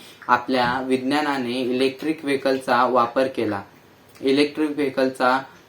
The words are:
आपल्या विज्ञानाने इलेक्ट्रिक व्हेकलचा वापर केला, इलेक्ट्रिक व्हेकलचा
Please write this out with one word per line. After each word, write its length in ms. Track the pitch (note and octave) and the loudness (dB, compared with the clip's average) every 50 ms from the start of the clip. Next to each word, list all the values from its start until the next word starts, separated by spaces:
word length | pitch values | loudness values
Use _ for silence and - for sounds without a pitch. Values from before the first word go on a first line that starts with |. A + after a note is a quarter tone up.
| - - - - - - | -20 -20 -20 -10 -2 2
आपल्या 540 | B2 B2 - - C3 B2+ B2 A#2+ B2 C3+ | 2 2 2 2 0 0 2 0 0 -2
विज्ञानाने 720 | C3+ C3 C3 B2+ B2 C3 C#3+ D3+ D3+ D3 C#3+ C3+ B2+ A#2+ | -2 -2 -2 -2 0 0 -2 -2 0 -2 -2 -2 -2 -4
इलेक्ट्रिक 720 | B2 C3 C3 A#2+ B2+ B2+ C3 C3+ C3 - - D3+ D#3 D#3 - | -4 -4 -2 -2 0 0 0 0 -2 -2 -4 -6 -4 -4 -4
व्हेकलचा 600 | C#3+ C#3 C3+ - C3+ C3 C3 - - B2 A#2+ B2 | -4 -2 0 0 0 0 0 0 0 2 2 2
वापर 420 | B2 B2 B2 A#2+ A#2+ - C#3 C3+ C3 | 4 4 2 2 2 2 0 0 0
केला, 340 | - - A2+ G#2+ G#2 G2 G2 - - - - - - - - - - - | 0 -2 -2 -2 -2 -4 -8 -12 -18 -20 -20 -20 -20 -20 -20 -20 -12 -4
इलेक्ट्रिक 480 | - C3+ C3+ C#3+ D3 D3 - D3+ D#3 D3 | 0 2 4 4 2 2 0 -2 -2 -2
व्हेकलचा 720 | D3 D3 D3 C3+ C3+ - C3 C3 C3 - C3+ B2+ B2+ C3+ C3+ - - - - | -2 -2 -4 -2 0 0 0 0 0 0 2 2 2 2 -2 -6 -16 -20 -20